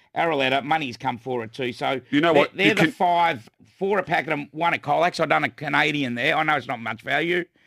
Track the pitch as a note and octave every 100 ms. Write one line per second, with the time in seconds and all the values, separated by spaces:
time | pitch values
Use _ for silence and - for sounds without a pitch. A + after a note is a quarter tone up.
0 | _ - E3 D3+ C3 C3+ C#3+ D#3+ C#3+ A2+
1 | C3 A#2+ C3 B2 A2 - C3 A#2 C#3 C3+
2 | A#2+ C#3 E3+ D3+ - - G3 G#3 E3 -
3 | F3+ F3 E3+ C#3 G#2+ _ _ - F#3+ G3+
4 | F3 E3 D#3 D3+ C#3+ D#3 E3+ D3+ - D3
5 | E3+ E3+ D#3 D#3 D3 - D3 C#3+ D3+ D3
6 | C3 A#2+ C3 D#3 D#3 D3+ A#2+ B2 A2+ A2
7 | A#2+ C#3 E3 F3+ E3+ _